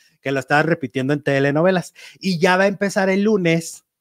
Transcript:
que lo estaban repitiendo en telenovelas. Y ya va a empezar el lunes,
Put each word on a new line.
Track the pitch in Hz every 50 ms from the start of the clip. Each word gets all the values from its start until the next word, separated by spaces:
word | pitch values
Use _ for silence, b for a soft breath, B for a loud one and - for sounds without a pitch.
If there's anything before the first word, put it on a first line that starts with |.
| _ _ _ _
que | - 131
lo | 139 135
estaban | 127 - 139 151 156
repitiendo | 160 165 - - 120 - 135 127 135 147
en | 143
telenovelas. | - 147 139 135 139 143 139 156 170 190 190 175 - - _ B B B B B
Y | B 190 185 151
ya | 175 180 180
va | 185 190
a |
empezar | 202 202 - 202 196 - 208 190 190
el | 190 202 202
lunes, | 220 220 196 175 165 165 170 165 - - - _ _ _ _